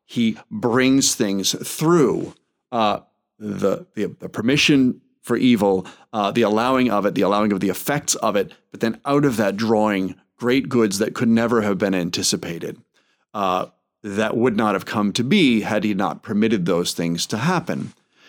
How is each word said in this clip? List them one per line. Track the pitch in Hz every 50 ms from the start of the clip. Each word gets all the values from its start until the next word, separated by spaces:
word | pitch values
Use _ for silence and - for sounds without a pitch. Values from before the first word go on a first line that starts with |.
| _
he | _ - 120 117 113 107 - - _
brings | 113 107 101 120 110 127 127 131 131 135 131 - -
things | - 117 104 98 98 95 - - - - -
through, | - - 156 156 175 175 147 110 82 87 92 - - _ _ _ _ _ _ _
uh, | - 117 110 104 101 - - _ _ _ _ _ _ _
the, | 110 104 101 95 98 98 95 - 180 _ _
the, | - 104 90 - -
the | - 92
permission | - - 107 117 135 151 - - 151 139 131 127 - - _ _ _ _
for | _ - 123 113
evil, | - 127 120 110 104 101 98 92 92 - - - - _
uh, | - 110 101 101
the | - 117
allowing | 117 101 104 107 117 127 131 131 127 123
of | 104 104 98
it, | 104 85
the | 85
allowing | 98 92 101 104 107 107 101
of | 95
the | 95 98
effects | 92 - - - 143 147 143 - -
of | - - 110 98
it, | 101 98 - - _ _ _
but | - 98
then | - 113 113 - _
out | 139 143 143 147
of | 143 123 104
that | 110 98 98
drawing | 101 113 110 117 107 107 107 104 95 95 92 92 - _ _ _
great | _ - 120 127 135 131 -
goods | 127 120 113 107 95 98
that | 110 - -
could | - 127 117
never | 113 113 117 117 117 117
have | 107 104 101 90
been | 107 98 95
anticipated, | 92 87 87 87 - 98 - - 92 85 92 85 82 82 82 - - _ _ _ _ _ _ _ _ _ _ _
uh, | 104 101 95 90 92 - - _ _ _ _ _ _ _
that | 107 98 101 110 110 -
would | 117 113 127 110 104
not | 104 107 101
have | 95 -
come | - - 110 107 101 95
to | - 120
be | 127 175 214 175 135 120 110
had | 101 - 110 107 95
he | 107 104
not | 92 101 85 76 - _
permitted | - 110 104 107 113 110 107 85
those | 90 92 85 90 85 -
things | - 87 85 85 82 - -
to | - 107
happen. | 120 165 185 170 - - 87 69 65 - - _ _ _ _ _ _